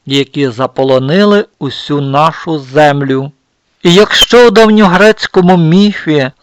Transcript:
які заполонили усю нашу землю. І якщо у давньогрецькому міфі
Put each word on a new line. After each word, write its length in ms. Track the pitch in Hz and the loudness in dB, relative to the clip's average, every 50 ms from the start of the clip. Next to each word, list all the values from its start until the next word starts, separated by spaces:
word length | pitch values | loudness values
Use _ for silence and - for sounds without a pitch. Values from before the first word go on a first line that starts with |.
| - | -10
які 440 | 135 139 139 135 - - 143 139 131 | -4 -4 -4 -4 -4 -4 -4 -4 -4
заполонили 960 | 110 113 131 127 - - 135 135 131 131 131 135 165 196 208 208 202 208 214 - _ - | -4 -6 -8 -6 -4 -4 -2 0 0 0 0 -2 -2 0 0 0 0 -2 -2 -6 _ -12
усю 420 | 151 131 - - - - 147 147 | -10 -10 -10 -10 -8 -6 -6 -6
нашу 580 | 139 139 135 143 156 160 156 - - 170 160 147 | -4 -4 -2 -2 -2 -2 -4 -6 -10 -8 -8 -8
землю. 720 | 135 127 131 151 151 147 143 143 139 135 135 135 139 143 - _ _ _ _ _ _ _ _ _ - | -8 -4 0 0 2 2 0 -2 -2 -2 -4 -4 -4 -8 -14 _ _ _ _ _ _ _ _ _ 0
І 100 | 175 170 | 2 2
якщо 540 | 196 214 - - - - - 240 240 240 | 2 2 2 0 -2 0 2 4 4 4
у 20 | 233 | 4
давньогрецькому 1080 | 196 226 226 214 214 214 208 180 175 185 208 220 208 - - - - 185 180 180 185 | 4 4 2 4 4 2 2 2 2 2 2 2 0 0 -4 -4 -2 0 2 2 2
міфі 720 | 175 165 156 170 196 208 208 190 - - 165 151 147 131 127 - _ | 2 2 2 2 2 2 0 -2 -4 -4 -4 -2 -2 -2 -4 -8 _